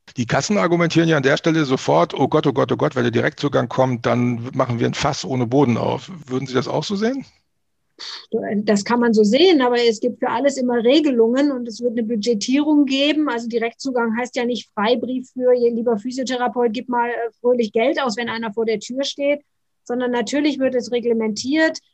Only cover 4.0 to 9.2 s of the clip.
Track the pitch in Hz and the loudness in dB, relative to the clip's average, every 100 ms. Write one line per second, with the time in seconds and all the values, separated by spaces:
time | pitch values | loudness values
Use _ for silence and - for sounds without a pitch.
4 | 120 120 123 117 120 135 127 117 123 123 | 0 0 0 -2 -4 -4 -2 0 -2 0
5 | 143 143 185 131 117 135 131 117 117 120 | -2 -4 -4 -4 0 2 2 2 -2 -4
6 | - 180 - 127 135 127 117 131 151 202 | -8 -16 -8 -6 -4 -4 -2 -4 -4 -2
7 | 220 269 - _ _ _ _ _ _ - | -2 -4 -10 _ _ _ _ _ _ -20
8 | - - - 220 196 202 214 202 - 240 | -18 -18 -8 -6 -4 -2 0 0 0 2
9 | 240 220 | 4 4